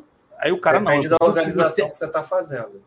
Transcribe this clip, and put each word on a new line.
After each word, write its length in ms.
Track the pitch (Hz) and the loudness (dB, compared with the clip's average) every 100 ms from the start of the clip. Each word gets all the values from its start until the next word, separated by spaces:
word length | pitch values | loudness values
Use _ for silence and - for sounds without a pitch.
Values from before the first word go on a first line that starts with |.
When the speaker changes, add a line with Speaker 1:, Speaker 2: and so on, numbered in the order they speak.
| - _ _ - | -16 _ _ -4
Speaker 1:
Aí 120 | 147 | -2
o 80 | 180 | 0
cara, 200 | 160 185 | 2 2
"Não, 80 | 202 | 2
Speaker 2:
Depende 180 | 143 127 | 0 2
Speaker 1:
eu 20 | |
Speaker 2:
da 60 | 160 | 4
Speaker 1:
preciso 160 | 165 | 4
que 60 | 165 | 2
Speaker 2:
organização 460 | 156 175 160 - - | 0 0 0 0 -4
Speaker 1:
você" 60 | |
Speaker 2:
que 60 | - | -4
você 100 | - | -6
tá 160 | 156 | -6
fazendo, 580 | - 185 160 127 110 98 | -4 -4 -4 -8 -10 -16